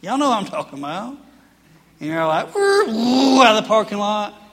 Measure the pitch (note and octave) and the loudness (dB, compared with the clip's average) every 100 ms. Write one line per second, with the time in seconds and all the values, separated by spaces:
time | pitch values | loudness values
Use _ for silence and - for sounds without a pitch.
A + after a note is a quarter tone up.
0 | F3 C4 C#4+ A3+ F#3+ D#3 - C#3 C#3+ E3+ | -4 -2 0 0 -4 -10 -10 -12 -10 -10
1 | A#3 C#4+ - _ _ _ _ _ _ _ | -12 -16 -20 _ _ _ _ _ _ _
2 | D3+ D#3+ D#3+ D#3+ - G3+ G4 G4 G4+ A3+ | -8 -4 -2 -2 -4 -2 2 2 2 0
3 | A#3+ B3+ C4+ C4 A#3+ G#3+ G#3 A3 G#3+ G#3 | 0 2 4 6 6 4 2 0 0 -4
4 | G#3 G#3+ G#3 - - | -2 -4 -6 -12 -20